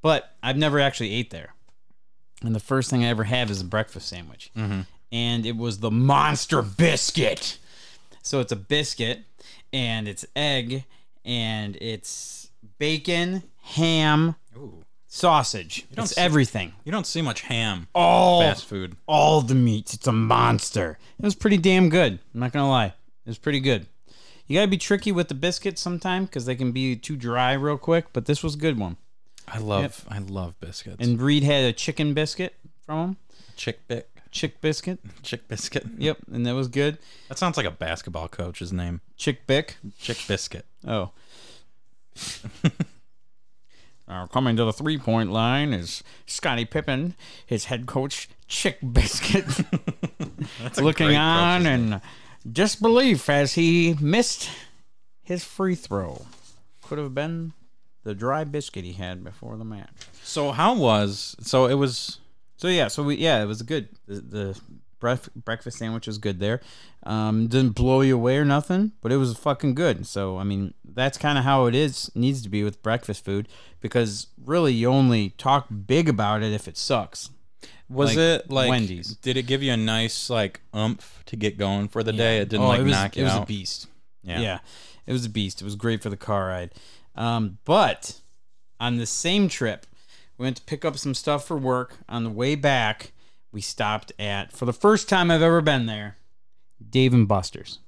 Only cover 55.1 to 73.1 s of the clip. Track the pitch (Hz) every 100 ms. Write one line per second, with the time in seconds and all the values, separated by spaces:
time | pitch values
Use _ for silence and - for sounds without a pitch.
55.1 | - - 180 - - 190 175 - 101 87
56.1 | 64 - - - - - - - 147 143
57.1 | 131 156 165 165 - - - - - 110
58.1 | 98 120 143 156 147 135 - 87 87 90
59.1 | 92 85 98 117 110 110 107 - - -
60.1 | - - - 143 123 185 247 135 107 101
61.1 | 101 - - - 131 131 139 139 117 -
62.1 | - - - - - 175 175 120 - 143
63.1 | 147 160 127 104 107 117 156 104 - -
64.1 | 101 - 107 98 95 - 73 - - 120
65.1 | 127 - - 113 113 - - 113 113 110
66.1 | 104 104 90 101 123 - - - - -
67.1 | 110 110 110 113 127 131 104 127 131 135
68.1 | 127 120 135 147 143 147 185 208 - 113
69.1 | 135 131 113 - 139 147 127 170 95 92
70.1 | - 98 92 98 98 98 - - 107 131
71.1 | - 147 143 131 135 123 123 151 127 -
72.1 | - 123 135 110 104 104 98 110 117 -